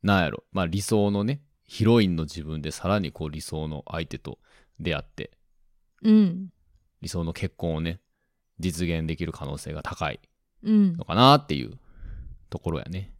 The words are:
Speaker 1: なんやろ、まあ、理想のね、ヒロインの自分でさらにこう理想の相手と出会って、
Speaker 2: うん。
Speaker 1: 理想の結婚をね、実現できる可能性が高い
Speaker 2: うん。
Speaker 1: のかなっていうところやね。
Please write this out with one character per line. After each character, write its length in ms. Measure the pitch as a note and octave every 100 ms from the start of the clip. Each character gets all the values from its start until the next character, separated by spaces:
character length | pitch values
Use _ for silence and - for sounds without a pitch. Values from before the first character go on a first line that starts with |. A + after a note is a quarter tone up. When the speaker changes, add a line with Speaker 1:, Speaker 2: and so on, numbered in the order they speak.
Speaker 1:
な 180 | G2+ G2
ん 20 |
や 60 | D#2+
ろ、 140 | - _
ま 120 | G2
あ、 20 | F2
理 160 | F#2
想 300 | G2+ A2 G#2
の 120 | G2+
ね、 180 | G#2 C#3+ _ _ _
ヒ 180 | -
ロ 180 | G#2+ A#2
イ 60 | G2
ン 80 | E2+
の 80 |
自 200 | D#2 -
分 180 | D2+ D#2
で 100 | D2+
さ 160 | - F2
ら 120 | G#2
に 120 | E2+
こ 140 | - D#2
う 40 |
理 120 | D#2
想 260 | - D#2 D#2
の 160 | D2+ -
相 180 | E2 E2
手 100 | D2+
と 220 | - - _ _ _ _
出 160 | F2+ D2+
会 60 |
っ 20 |
て、 280 | - - - _ _ _ _ _ _ _
Speaker 2:
う 80 | G#3+
ん。 380 | G#3+ G3+ F3 F#3+ _ _ _ _ _
Speaker 1:
理 80 | E2+
想 140 | F2+
の 100 | E2
結 220 | E2 F#2+ _
婚 180 | F2 D#2+
を 60 |
ね、 180 | E2 F2+ _ _ _ _ _ _
実 280 | F2 D#2+ F2
現 200 | E2 D#2+
で 80 | D#2+
き 100 | D#2+
る 80 |
可 120 | D2+ C#2+
能 120 | C#2+
性 160 | -
が 100 | D2
高 260 | - - D#2
い 80 | - _ _ _ _
Speaker 2:
う 80 | -
ん。 260 | G#3+ G3 E3+
Speaker 1:
の 80 | -
か 100 | F2+
な 220 | B2+ D3
っ 80 | C#3+
て 100 | C#2+
い 100 | A1+
う 120 | - - - - - - - _
と 100 | -
こ 120 | -
ろ 80 | D#2+
や 60 | -
ね。 280 | F#2 F#2+